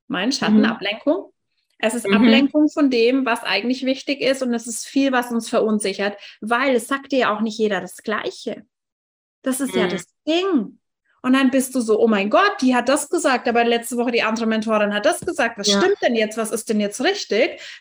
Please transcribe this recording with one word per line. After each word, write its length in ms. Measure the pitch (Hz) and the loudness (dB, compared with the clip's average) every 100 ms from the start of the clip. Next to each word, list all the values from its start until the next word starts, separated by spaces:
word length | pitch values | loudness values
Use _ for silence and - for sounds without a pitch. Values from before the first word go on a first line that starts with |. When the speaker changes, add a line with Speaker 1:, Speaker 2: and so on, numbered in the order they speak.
| - | -8
Speaker 1:
mein 240 | 180 220 | -4 -2
Schatten, 280 | 285 214 214 | -2 2 4
Speaker 2:
Mhm. 80 | - | 4
Speaker 1:
Ablenkung. 640 | - 196 214 277 349 - _ _ _ _ _ | 0 -6 -4 -2 -2 -4 _ _ _ _ _
Es 140 | 220 | -2
ist 120 | 240 202 | -2 2
Speaker 2:
Mhm. 80 | |
Speaker 1:
Ablenkung 540 | 202 233 226 285 302 302 | 4 6 6 4 2 2
von 200 | 330 285 | 2 2
dem, 380 | 240 233 269 254 | 4 2 2 0
was 160 | 240 | -2
eigentlich 420 | - 196 233 254 | -2 -2 -2 -2
wichtig 360 | 262 262 - 269 | -2 -2 -4 -2
ist, 240 | 262 269 | -2 -2
und 100 | 254 | -2
es 140 | 233 233 | -4 -6
ist 180 | 226 - | -10 -4
viel, 240 | 277 277 | 0 2
was 220 | 254 240 | 0 -2
uns 160 | 233 226 | -6 -2
verunsichert, 680 | 226 214 214 196 196 202 202 - - | 0 2 0 -2 -2 -4 -6 -16 -14
weil 360 | 214 240 277 240 | -4 0 2 0
es 100 | 240 | -2
sagt 240 | 269 - | -6 -2
dir 80 | 262 | 0
ja 160 | 208 208 | 0 0
auch 40 | |
nicht 180 | 226 220 | -4 -2
jeder 220 | 214 190 | -2 -2
das 160 | 180 - | -6 -12
Gleiche. 680 | - 214 381 - 233 - - _ _ _ _ _ _ _ | -6 -6 -6 -10 -12 -12 -16 _ _ _ _ _ _ _
Das 160 | 262 262 | -6 -4
ist 160 | 277 | -2
ja 120 | 185 180 | 0 -2
Speaker 2:
Mhm. 40 | |
Speaker 1:
das 140 | 180 - _ 294 | -4 -10 _ -2
Ding. 500 | 330 392 302 190 - _ _ _ _ | 0 0 0 -2 -10 _ _ _ _
Und 100 | 254 | 0
dann 180 | 262 262 | 4 4
bist 200 | 269 262 262 | 2 0 -4
du 40 | |
so, 200 | 220 214 | 0 2
"Oh 80 | 233 | 4
mein 220 | 202 208 | 2 2
Gott, 300 | 294 403 403 | 4 4 2
die 120 | 254 | 2
hat 140 | 247 240 | 2 2
das 200 | 294 - | 0 0
gesagt, 380 | 339 302 247 247 | -2 0 0 0
aber 160 | 233 | 2
letzte 320 | 233 233 233 240 | 2 0 -2 -4
Woche 140 | 240 | -2
die 140 | 233 | 0
andere 200 | 214 226 | 0 0
Mentorin 480 | 220 220 220 214 208 | 0 -2 0 0 0
hat 140 | 208 277 | 0 0
das 140 | 349 | 0
gesagt. 360 | - 330 233 208 | -4 -2 -4 -2
Was 120 | 202 | 0
Speaker 2:
Ja. 120 | 202 | 2
Speaker 1:
stimmt 180 | 381 403 | 2 2
denn 140 | 320 226 | 0 0
jetzt? 200 | 214 220 | -2 -4
Was 140 | 220 | -6
ist 180 | 226 - | -6 -2
denn 120 | 214 | -2
jetzt 200 | 202 208 | -2 -2
richtig?" 600 | 311 403 - 208 330 - - - | -2 -2 -2 0 0 -2 -16 -4